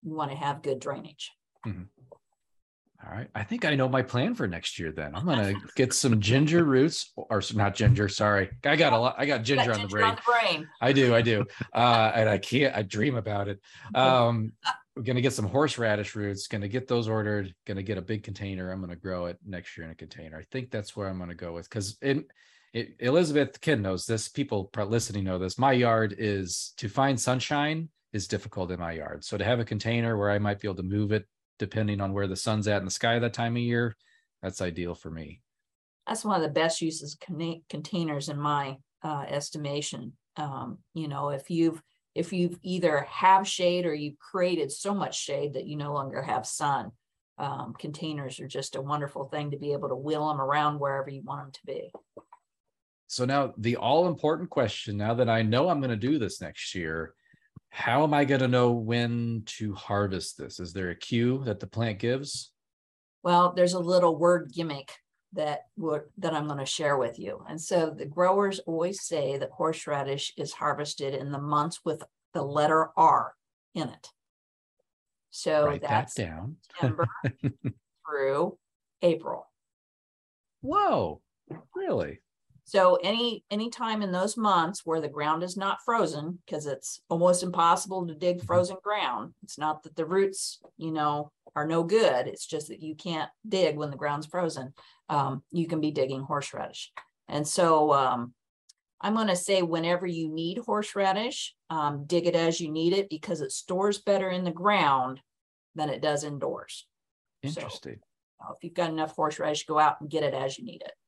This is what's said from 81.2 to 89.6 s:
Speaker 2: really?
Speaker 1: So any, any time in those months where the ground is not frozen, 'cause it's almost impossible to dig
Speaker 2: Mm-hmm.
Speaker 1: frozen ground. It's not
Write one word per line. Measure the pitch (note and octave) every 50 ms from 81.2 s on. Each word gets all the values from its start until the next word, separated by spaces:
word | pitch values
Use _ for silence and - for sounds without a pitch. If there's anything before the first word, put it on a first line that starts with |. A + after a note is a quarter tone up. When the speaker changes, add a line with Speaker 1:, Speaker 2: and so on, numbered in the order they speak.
| _ _ _ _ _ _ - - - _ _
Speaker 2:
really? | F4+ G4 F4+ G3+ A#2 E2+ C#2+ C#2+ - _ _ _ _ _ _ _ _ _
Speaker 1:
So | - - G3 F#3 F3+ F3+ F3+
any, | - F#3 G#3+ A3+ A#3 A#3+ A3 G#3+ _ _
any | G3+ G#3 A3 A#3+
time | A#3 - B3 A3+ A3 G#3+
in | G#3 F#3+
those | F3 F3+ F#3 G#3+ G#3+
months | - A3 G#3+ F#3+ F3 E3 E3 G3+ - -
where | E3 D#3+ E3
the | D3+ D3
ground | C#3 D3 D3 D3+ D#3 D#3+ F3
is | F3+ F3+
not | G#3 F#3+ G3 G3 - -
frozen, | - A#3 A3+ G3+ D#3+ D#3 D3 D3+ D#3+ F3+ F3 _ -
'cause | - - D3+
it's | D3 C3+ - - - - - _ _
almost | - E3 E3+ F3+ F3+ F3+ F#3
impossible | F3+ F3+ F#3 E3+ E3+ F3 F3+ - F#3+ F#3+ F#3+ F3 E3+
to | D#3+
dig | D3+ F3+ F3+ F3 F3
Speaker 2:
Mm-hmm. | -
Speaker 1:
frozen | - E3+ F3+ F3+ F3+ F#3+ F#3 _
ground. | G3+ G#3 G#3 F3+ C3+ B2 A2 A2 F3 - _ -
It's | - -
not | -